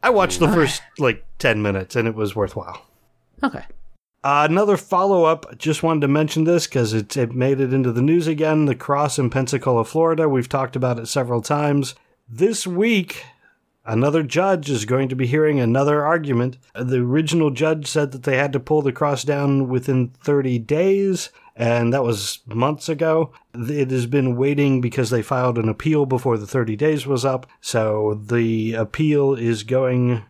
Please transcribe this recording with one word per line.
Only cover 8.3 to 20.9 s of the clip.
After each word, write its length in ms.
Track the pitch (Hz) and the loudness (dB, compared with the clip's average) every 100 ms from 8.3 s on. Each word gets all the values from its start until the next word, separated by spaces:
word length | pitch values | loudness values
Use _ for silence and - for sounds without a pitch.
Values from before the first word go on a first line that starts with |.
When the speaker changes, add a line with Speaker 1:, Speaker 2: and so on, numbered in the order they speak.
| 151 156 156 | 0 2 2
Speaker 1:
the 100 | 147 | 2
cross 440 | 127 - 143 147 - | 0 -2 0 0 0
in 100 | 127 | 0
Pensacola, 560 | 135 127 139 135 120 | 0 -2 -2 0 0
Florida. 420 | 113 160 165 160 160 | 0 2 2 2 2
We've 180 | 131 120 | 2 0
talked 280 | 143 131 127 | -4 -4 -2
about 220 | 127 120 | -2 -2
it 100 | 113 | -4
several 340 | - 123 120 | -4 -2 -2
times. 520 | 113 147 147 143 131 - _ _ _ | -2 -2 2 0 -2 -8 _ _ _
This 400 | 113 196 226 185 | 0 0 0 -4
week, 600 | 175 220 220 170 - - _ _ _ _ _ | 0 2 2 0 -10 -18 _ _ _ _ _
another 380 | - 113 135 156 | -4 0 2 2
judge 480 | 147 151 190 190 143 | 0 0 2 0 0
is 140 | 131 | -4
going 240 | 107 123 135 | 0 0 0
to 80 | 127 | -2
be 100 | 123 | 0
hearing 320 | 147 151 147 | 2 2 2
another 440 | 120 123 143 147 | 2 2 2 2
argument. 520 | 147 170 147 120 123 127 _ | 2 0 0 0 0 -4 _
The 240 | - 127 127 | -8 -2 0
original 520 | 123 139 156 170 151 | 0 0 0 2 0
judge 360 | 127 156 156 143 | 0 0 0 -2
said 240 | 156 147 | -2 -2
that 100 | 131 | -4
they 140 | 123 131 | -2 0
had 160 | 143 | 0
to 80 | 135 | -2
pull 200 | 127 156 | 0 0
the 120 | 139 | 0
cross 320 | 127 151 139 | 0 -2 -2
down 440 | 131 143 143 139 131 | -2 -2 2 0 2
within 440 | 127 127 127 123 - | -2 0 0 0 -4
thirty 360 | - 143 131 123 | 0 0 2 -2
days, 720 | 110 151 190 | -2 0 2